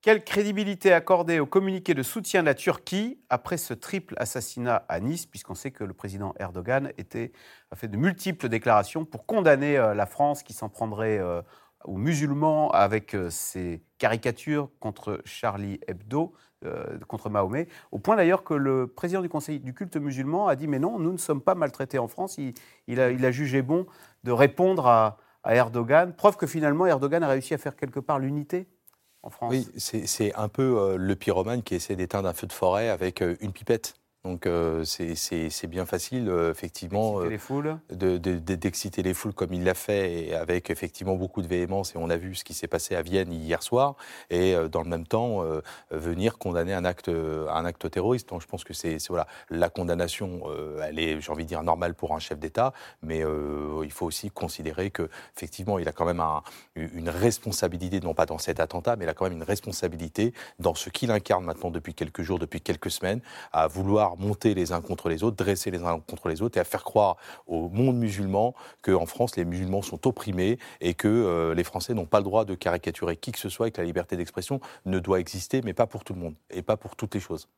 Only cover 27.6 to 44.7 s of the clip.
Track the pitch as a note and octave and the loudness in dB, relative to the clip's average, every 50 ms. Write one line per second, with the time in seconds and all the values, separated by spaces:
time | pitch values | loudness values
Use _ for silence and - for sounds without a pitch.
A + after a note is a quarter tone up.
27.6 | - D3 - - - C3+ - C#3+ C3 - D3+ C3+ C3 C3+ D3 D3 D3 D3 - F#3 | -4 -8 -6 -6 -8 -6 -4 -6 -2 0 0 0 0 0 -2 -2 -4 -2 -4 -4
28.6 | F#3 _ _ _ _ - _ _ _ _ _ _ - - - - A#2 A#2 B2 C3 | -4 _ _ _ _ -20 _ _ _ _ _ _ -18 -18 -10 -6 -2 0 0 0
29.6 | A#2+ - - - - - - A2 G2+ - - - A2 G#2 - - G#2+ G#2 - - | -2 -4 -8 -8 -8 -4 -4 -4 -2 -2 0 2 0 0 2 0 -4 -2 0 2
30.6 | C3+ C3 B2 G#2+ G2 G2 F#2+ F#2 F#2 G2 G2 F#2+ - - F2+ F#2 F#2+ G#2+ A#2+ B2 | 2 4 4 4 4 4 2 2 2 0 0 0 2 2 2 2 2 0 -2 -4
31.6 | A2 - G2 F2 - - G2+ F#2 F#2 F2 - G2+ G2 F2+ E2+ - - F2+ - - | -2 -2 -4 -4 -2 -4 -4 -4 -2 -2 -2 -2 0 -2 -2 -4 -8 -10 -4 2
32.6 | - F2+ F#2 G2+ A2+ A2+ G2+ E2+ F#2 F#2 - - F#2+ F2 F2 - G#2+ G2+ F#2+ - | 2 4 4 4 2 0 0 0 0 -2 0 0 0 0 0 -2 -6 -10 -8 -8
33.6 | - - A#2 A2 - - - _ _ _ _ _ _ F#2 F2+ F2 - F#2 E2+ E2+ | 0 2 2 2 2 -8 -14 _ _ _ _ _ _ -8 -6 -2 0 0 2 2
34.6 | E2+ E2 D#2+ D#2+ D#2+ D#2 - - F2 E2 E2 - - - F2+ E2 D#2+ D#2+ - - | 2 2 0 0 -2 -4 -4 -4 -4 -4 -4 -4 -4 -4 -2 -2 -2 -4 -4 -6
35.6 | - E2 E2 F#2 F2+ - - F2+ - - B2+ B2+ A#2+ G2+ F2+ F2 E2+ E2 D#2+ - | -8 -6 -4 -6 -4 -2 -2 -4 -4 -4 -4 -2 -2 0 2 2 2 2 0 -2
36.6 | - E2 - - - E2+ F#2+ G#2 A2 A2 G#2 G2 F2 E2+ A2 G#2 - - C3 C#3+ | -8 -10 -10 -10 -10 -4 -2 0 0 0 0 0 -2 -2 -4 -6 -6 -4 -4 -2
37.6 | D3 D3+ D#3 D#3+ - _ - F#2 G2 F#2 F2+ F2+ E2 F#2+ F2+ E2+ D#2+ E2+ F#2+ E2 | -2 -4 -6 -6 -10 _ -6 0 0 2 2 2 0 -2 -2 -2 -2 -4 -4 -2
38.6 | - F#2 E2+ - - G2+ - - F2+ F#2 F2+ - - A2 F#2+ - F#2+ F2 F#2 F2 | -2 -4 -4 -4 -8 -6 -4 -2 0 0 -2 -2 -4 -6 -4 -4 -4 -2 -2 0
39.6 | F2 F#2 F2 - - - G#2 G2+ F#2+ F2+ E2+ E2+ E2 D#2+ E2 D#2+ E2 D#2+ F2+ F2+ | 0 0 0 0 -2 -2 0 0 0 0 -2 -4 -4 -4 -4 -4 -2 0 -2 -2
40.6 | - - E2+ - - E2 - - F#2 F#2+ F#2+ F2+ F#2 F#2 - G#2+ F2+ E2 F2+ F2 | 0 -4 -6 -4 -4 -8 -8 -6 -4 -2 -2 -2 -2 -4 -4 -6 -4 0 0 0
41.6 | F2 E2+ G2 G2 F#2 - - E2+ E2 E2+ E2+ E2+ F2 F#2 F#2+ - - - D#2+ - | 0 0 -2 -4 -4 -4 -6 -6 -2 0 -2 -2 -2 -6 -10 -10 -10 -10 -10 -8
42.6 | - - - E2+ - - F#2+ F2 D#2+ E2 F#2 F#2+ F#2+ F2 E2+ E2 D#2 D#2+ E2 - | -6 -2 -2 -2 -2 -2 -2 -4 -2 0 0 0 0 0 -4 -6 -2 -2 -2 -2
43.6 | - - A#2 B2 C3+ C#3+ C#3 - - - - - - _ - F2+ F2+ F#2+ F#2 E2+ | 0 0 2 4 2 2 0 -6 -16 -18 -18 -18 -8 _ 2 4 4 4 4 4
44.6 | E2 D#2+ | 2 2